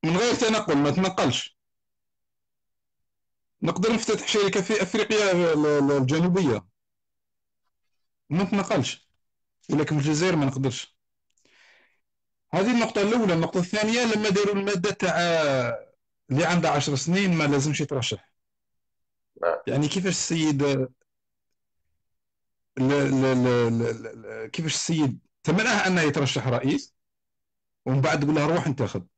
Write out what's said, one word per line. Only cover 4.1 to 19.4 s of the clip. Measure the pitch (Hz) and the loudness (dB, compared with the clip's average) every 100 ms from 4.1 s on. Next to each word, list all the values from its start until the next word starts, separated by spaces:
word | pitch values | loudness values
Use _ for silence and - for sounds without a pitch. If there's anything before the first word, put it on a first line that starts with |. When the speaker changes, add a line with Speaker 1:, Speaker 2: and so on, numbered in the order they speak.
| 214 - | -4 0
Speaker 1:
شركة | 214 196 202 | 0 2 0
في | 180 214 | 0 -2
أفريقيا | 190 226 202 214 208 | 0 -2 0 2 2
ال-، | 180 170 151 151 | 4 2 2 2
ال-، | 147 139 | 2 2
الجنوبية، | 143 131 156 180 185 160 107 - _ _ _ _ _ _ _ _ _ _ _ _ _ _ _ _ | 2 2 2 2 2 2 0 -4 _ _ _ _ _ _ _ _ _ _ _ _ _ _ _ _
ما | 156 | -2
تنقلش. | 196 202 185 202 120 - _ _ _ _ _ _ - | 0 -2 0 -2 -2 -6 _ _ _ _ _ _ -4
ولكن | 147 151 151 | -2 0 0
في | 143 | 0
الجزائر | 151 185 175 | 0 2 2
ما | 139 | 0
نقدرش. | 135 135 117 - _ _ _ _ _ _ _ _ _ _ _ _ _ _ _ _ | 0 -4 -4 -12 _ _ _ _ _ _ _ _ _ _ _ _ _ _ _ _
هذه | 165 202 | -2 2
النقطة | 233 226 214 | 2 0 0
الأولى. | 202 240 214 | 0 2 2
النقطة | 165 165 185 | 0 0 -2
الثانية، | 175 214 214 233 240 214 | -2 -2 0 0 0 0
لما | 214 | 0
داروا | 196 202 | 2 2
المادة | 202 196 196 196 | 0 -2 -2 -2
تاع | - 185 160 175 165 151 135 120 113 - _ _ _ _ | -2 -2 0 0 2 2 0 -2 -6 -12 _ _ _ _
اللي | 135 165 | 0 2
عنده | 175 160 | 2 2
عشر | 143 139 139 | 0 0 -4
سنين | 160 180 196 170 | 0 0 2 2
ما | |
لازمش | 147 143 143 139 | 2 2 0 -2
يترشح. | 147 135 120 107 _ _ _ _ _ _ _ _ _ _ _ - | -4 -4 -6 -8 _ _ _ _ _ _ _ _ _ _ _ -6